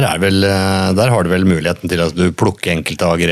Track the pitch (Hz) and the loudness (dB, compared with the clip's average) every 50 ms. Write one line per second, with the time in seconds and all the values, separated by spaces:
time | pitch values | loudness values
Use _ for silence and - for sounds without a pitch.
0 | 127 87 80 82 95 98 98 95 98 98 98 95 95 95 95 95 95 95 92 98 | 2 0 0 0 0 0 2 2 2 2 2 0 0 0 0 0 0 0 2 2
1 | 117 127 120 104 87 85 92 92 95 95 87 78 78 87 87 - - 85 90 85 | 2 2 2 0 0 0 0 2 2 2 2 0 0 -4 -4 -4 -4 -4 -2 -2
2 | 85 82 78 87 90 90 85 - 110 101 98 - - 92 85 80 - - 73 - | -2 -2 0 0 0 0 0 0 -2 -2 -2 -2 -4 -4 -4 -4 -4 -6 -4 -2
3 | - 85 85 85 85 85 | 0 0 0 0 0 0